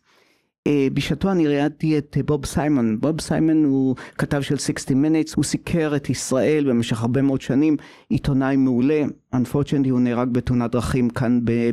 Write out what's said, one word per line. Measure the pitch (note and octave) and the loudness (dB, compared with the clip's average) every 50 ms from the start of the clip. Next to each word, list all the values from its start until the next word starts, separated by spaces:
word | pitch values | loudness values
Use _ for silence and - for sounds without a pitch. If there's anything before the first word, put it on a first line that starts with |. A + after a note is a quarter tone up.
| _ _ _ _ _ _ _ _ _ _ _ _ _ - | _ _ _ _ _ _ _ _ _ _ _ _ _ 0
אה, | D3 C#3+ C3+ C3+ C3+ | 2 2 2 0 0
בשעתו | C#3 C3+ - D#3+ D3+ - G3 | -2 -2 -4 -4 -2 -2 0
אני | F#3+ F3 D#3+ D3 | 0 2 2 2
ראיינתי | D3 C#3 C#3+ D3+ D3 - - D#3 D#3 D3 | 2 2 0 0 -2 -2 -2 0 0 0
את, | D3 - - C#3+ | -2 -2 -4 -4
אה, | C3 | -2
בוב | C#3 D3+ C#3+ C3 | 0 -2 -2 -4
סיימון. | - - C#3 C#3 D3+ D3+ C3 A#2 A2 G#2+ A2 | -4 -4 -2 0 0 2 2 2 0 0 0
בוב | B2 C#3+ D#3+ D3 | 0 -2 -2 -2
סיימון | - - D#3+ D3+ D#3+ D#3+ D#3+ D#3 D3+ | -4 -2 0 0 2 2 4 4 2
הוא | C#3+ C3+ C3+ C3+ C3 B2+ - - - - - | 2 2 2 2 0 -2 -2 -6 -12 -8 -6
כתב | D3+ C#3 D#3 C#3+ | -4 -2 -2 -2
של | C3+ - D3 C3+ | -2 -2 -4 -2
סיקסטי | - - D3 - - - C#3 | -2 -4 -4 -4 -2 0 2
Minutes, | C3 C#3+ D#3 D#3+ D#3+ D3+ D#3 - | 2 2 4 2 2 0 0 -2
הוא | - D3 | -2 -2
סיקר | - - - - - - E3+ D#3 D3+ D3 | -2 -4 -6 -4 -4 -2 -2 0 0 -2
את | C#3 - - | -2 -2 -4
ישראל | B2+ - - - C3 C3 G2+ C3+ D#3 D3+ D3 C3+ | -4 -6 -4 -2 0 0 2 2 2 2 2 2
במשך | B2 A#2 A2+ - B2+ A2+ | 0 0 0 -2 -4 -2
הרבה | A#2 A#2+ B2 C#3 | -2 0 0 2
מאוד | C3+ C#3 C3+ B2+ | 2 2 0 -2
שנים, | - - C3 C3+ D3+ D#3+ D3+ C#3+ - - - - - - | -2 -2 0 2 2 2 2 0 -4 -10 -20 -20 -8 -6
עיתונאי | A2 - - C#3+ C#3 C3 C3+ C3 C#3 | -4 -2 0 0 0 2 2 2 2
מעולה. | C3+ C3+ C3 B2 A#2+ B2 C#3+ D#3 D3+ C#3+ - - - _ _ - | 2 2 2 2 2 2 2 2 0 0 -2 -4 -10 _ _ -2
Unfortunately, | B2+ A#2+ - - C#3+ C#3+ - D3 C#3+ C3+ C3 | -2 -2 0 0 -2 -2 0 0 0 0 2
הוא | B2+ B2 | 2 2
נהרג | B2 B2 A#2+ A#2 B2+ C3 | 2 2 0 0 -2 0
בתאונת | A#2+ B2 A#2+ - B2+ B2 A#2+ A2+ | -2 -2 -2 0 0 0 0 0
דרכים | - B2 A2+ - - C3 A#2+ A#2 | -2 -2 -2 -2 0 0 0 0
כאן | A#2 - B2+ A#2+ B2 A#2+ A#2+ | 0 0 0 0 2 2 2
ב-, | A2+ A#2 A#2 A#2 A#2+ | 0 0 0 0 0